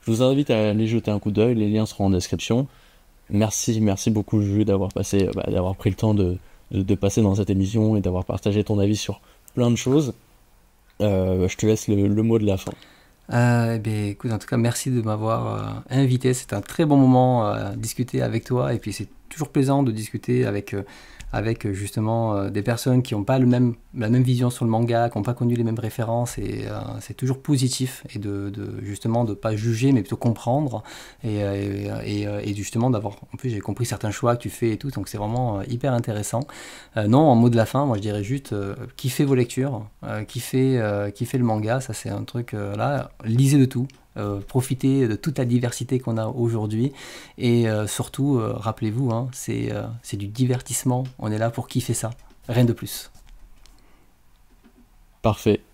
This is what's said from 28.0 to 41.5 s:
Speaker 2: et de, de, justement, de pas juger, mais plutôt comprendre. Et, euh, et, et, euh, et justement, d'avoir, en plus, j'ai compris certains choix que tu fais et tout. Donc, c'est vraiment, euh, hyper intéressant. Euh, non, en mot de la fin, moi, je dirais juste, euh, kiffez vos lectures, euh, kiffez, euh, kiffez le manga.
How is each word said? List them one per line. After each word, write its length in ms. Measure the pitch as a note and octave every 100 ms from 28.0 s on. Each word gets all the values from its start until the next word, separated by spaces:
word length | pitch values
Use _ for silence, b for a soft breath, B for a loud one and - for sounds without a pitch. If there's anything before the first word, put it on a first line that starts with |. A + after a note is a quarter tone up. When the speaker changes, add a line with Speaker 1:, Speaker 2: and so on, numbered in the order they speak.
| -
Speaker 2:
et 60 | -
de, 300 | G2+ G2+ G2+
de, 240 | G2+ G2+ G#2
justement, 420 | G#2 G2 A2+ A#2 A#2+
de 80 |
pas 220 | G2+ A2+ A2
juger, 360 | A2+ A2+ C3
mais 100 | C3+
plutôt 140 | G2 A2+
comprendre. 680 | B2 A2 - C3+ D3+ A2 B B B B
Et, 200 | A#2 G#2
euh, 580 | G2+ G2+ G2+ G2 G2+ G#2+ A2
et, 160 | G#2
et, 60 | G#2
euh, 120 | G#2
et 120 | G#2
justement, 360 | G2+ G2 A#2+ B2
d'avoir, 240 | A#2+ G2+ G#2 -
en 40 | -
plus, 120 | C3
j'ai 100 | G#2+
compris 260 | - G2 A#2+
certains 240 | G2+ G#2+
choix 260 | G2+ A#2+ A#2+
que 60 |
tu 60 | -
fais 180 | - A#2
et 80 | G#2+
tout. 140 | C#3+
Donc, 180 | B2+ G2
c'est 80 | G#2+
vraiment, 420 | G#2 A#2 B2+ G2+
euh, 40 | -
hyper 240 | A#2+ C#3
intéressant. 480 | B2 A#2 G#2 G#2 A#2 C#3 B B B B -
Euh, 120 | G#2
non, 120 | B2+
en 160 | D#3+ A#2
mot 140 | A#2+
de 80 | A#2
la 80 | G#2+
fin, 200 | C3 C#3+
moi, 120 | G#2+
je 40 |
dirais 200 | G#2+ G#2
juste, 300 | G2+ C#3 C#3
euh, 220 | G#2 G2 G2+ A2+ -
kiffez 300 | C3 - C#3+
vos 100 | C3
lectures, 500 | B2 - C3+ A#2+ G#2 -
euh, 200 | G#2+ G#2+
kiffez, 560 | G#2 A#2+ - C3 C3 C3
euh, 300 | G#2+ G2+ G2+
kiffez 300 | - A#2 C3+
le 40 |
manga. 380 | A#2+